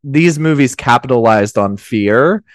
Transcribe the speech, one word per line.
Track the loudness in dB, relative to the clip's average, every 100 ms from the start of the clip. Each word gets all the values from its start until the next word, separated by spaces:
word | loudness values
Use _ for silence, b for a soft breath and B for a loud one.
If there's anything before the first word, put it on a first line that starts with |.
these | -4 0 0 0
movies | -2 0 0 -2
capitalized | 0 0 0 0 2 2 0 -2
on | -4 -6
fear. | -6 -4 0 2 2 -2 b